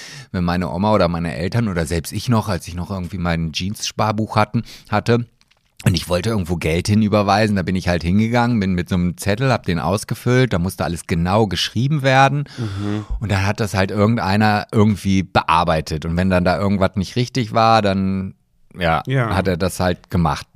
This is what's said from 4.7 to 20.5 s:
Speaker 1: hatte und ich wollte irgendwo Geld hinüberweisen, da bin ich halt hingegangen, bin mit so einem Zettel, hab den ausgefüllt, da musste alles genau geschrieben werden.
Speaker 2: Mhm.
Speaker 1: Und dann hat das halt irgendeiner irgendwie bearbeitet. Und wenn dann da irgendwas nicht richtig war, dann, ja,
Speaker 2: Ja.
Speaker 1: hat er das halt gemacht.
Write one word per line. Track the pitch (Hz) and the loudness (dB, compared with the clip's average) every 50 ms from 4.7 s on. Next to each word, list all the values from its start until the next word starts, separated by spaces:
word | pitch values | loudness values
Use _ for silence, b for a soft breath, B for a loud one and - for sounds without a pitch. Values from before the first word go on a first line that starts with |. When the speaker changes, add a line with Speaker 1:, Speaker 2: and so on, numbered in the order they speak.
| B B B B | B B B B
Speaker 1:
hatte | 110 104 - - 117 120 117 - _ _ _ _ _ _ _ _ _ - - | -2 -2 2 2 0 0 0 -4 _ _ _ _ _ _ _ _ _ -2 0
und | - 92 | 0 0
ich | 82 - - | 0 0 0
wollte | 90 87 85 113 | -2 0 0 0
irgendwo | 117 104 87 82 90 | -2 -2 -2 -2 -4
Geld | 82 - 82 78 87 85 | -2 0 0 0 0 0
hinüberweisen, | - 104 107 110 104 107 104 101 98 98 104 113 107 104 | 2 2 2 2 4 2 2 2 4 4 4 4 2 2
da | 98 | 0
bin | 87 90 92 | 0 0 -2
ich | 92 85 87 | -2 0 0
halt | 87 85 82 | 0 0 0
hingegangen, | 87 90 104 110 113 120 120 117 120 123 110 | 2 2 2 2 2 2 0 2 2 2 0
bin | 98 95 92 | 0 0 0
mit | 87 87 - | -2 -2 -2
so | 98 | 0
einem | 90 87 90 80 | 0 0 0 -2
Zettel, | - - 98 101 110 135 135 | -2 -2 -2 0 0 2 0
hab | 120 104 - | 0 0 0
den | - 87 82 | -2 -2 -2
ausgefüllt, | 64 82 95 104 - - 117 - - 120 123 127 131 117 | 0 -2 -2 -2 -2 -6 -8 -4 0 2 2 4 2 2
da | - 87 | 2 0
musste | 85 95 92 - 95 | -2 -2 -2 -4 -4
alles | 87 87 82 - - | -4 -4 -6 -4 -4
genau | 95 82 85 90 95 110 113 98 | -2 0 0 2 2 2 2 2
geschrieben | 87 85 - - - - 131 139 160 147 | 0 -4 -4 -4 -2 -2 -2 0 -2 0
werden. | 135 135 131 135 135 135 139 147 139 - - | 0 2 4 4 4 4 2 -2 -6 -6 -8
Speaker 2:
Mhm. | - 117 107 98 98 101 104 104 107 104 - - - | -8 -8 -6 -6 -6 -4 -4 -4 -4 -6 -6 -6 -6
Speaker 1:
Und | 117 95 | -2 -2
dann | 104 98 98 | 0 0 0
hat | 98 104 - | -2 -2 -2
das | 113 98 - | -4 -2 0
halt | 98 95 98 | 0 0 0
irgendeiner | 98 104 101 110 117 117 85 92 98 104 110 107 104 104 - - | 2 2 2 2 2 2 0 0 2 2 4 4 2 0 -2 0
irgendwie | - 117 104 110 104 90 - 98 95 95 87 | 2 4 4 4 4 2 0 0 2 2 0
bearbeitet. | - - 110 - - 80 82 87 85 82 78 73 - 82 76 78 | 0 0 -2 2 2 2 2 4 2 2 0 0 -4 -6 -6 -4
Und | 82 82 | -2 -2
wenn | 85 92 95 | 0 2 2
dann | 92 90 87 | 2 2 2
da | 90 87 | 2 0
irgendwas | 78 101 98 101 95 95 92 - | 0 0 0 0 2 0 0 0
nicht | 101 90 - - | -2 -4 -2 -2
richtig | 120 123 - - 135 117 107 | -4 -4 -2 -2 -4 -4 0
war, | 110 113 110 113 113 110 | 0 2 4 6 4 4
dann, | 101 98 95 98 95 95 95 95 95 98 - _ _ _ _ _ _ _ - - | 4 2 0 0 0 0 -2 -4 -6 -8 -10 _ _ _ _ _ _ _ -8 -2
ja, | 87 82 80 78 - - | 0 2 2 2 0 -2
Speaker 2:
Ja. | 131 135 120 110 95 | -2 -2 0 0 0
Speaker 1:
hat | 92 92 95 | 0 0 0
er | 90 | 0
das | 80 92 90 - - | 0 -2 -2 -2 0
halt | 92 90 90 - _ - | 0 0 -2 -2 _ -4
gemacht. | - 90 82 76 71 - - _ | -2 0 0 0 0 -2 -8 _